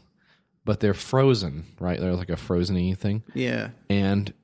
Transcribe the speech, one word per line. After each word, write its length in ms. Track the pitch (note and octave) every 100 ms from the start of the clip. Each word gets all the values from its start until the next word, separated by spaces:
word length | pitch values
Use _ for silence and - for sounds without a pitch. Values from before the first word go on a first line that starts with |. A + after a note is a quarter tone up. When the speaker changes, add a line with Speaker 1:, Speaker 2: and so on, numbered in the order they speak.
| _ _ _ _ _ _ -
Speaker 1:
but 140 | G#2
they're 120 | G#2
frozen, 680 | F#2 - C3 C3+ A#2 F2+ C#2+ - -
right? 180 | F2+ F2+
They're 160 | F#2
like 160 | F2+ F2
a 60 | E2+
frozen-y 580 | - F2 F2+ F#2 F2+
thing. 280 | F#2 G#2 G#2 -
Speaker 2:
Yeah. 360 | C3 B2+ A#2+ A2 - -
Speaker 1:
And 440 | G2+ G2 G2+ G2 -